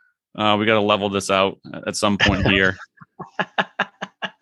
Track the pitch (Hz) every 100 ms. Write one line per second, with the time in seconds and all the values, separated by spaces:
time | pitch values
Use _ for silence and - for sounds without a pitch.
0 | _ _ _ - 107 104 107 110 104 104
1 | 101 98 95 95 95 - - 80 - 98
2 | 107 101 101 95 98 139 95 95 - _
3 | - _ - - - - 214 - 202 _
4 | 190 _ - -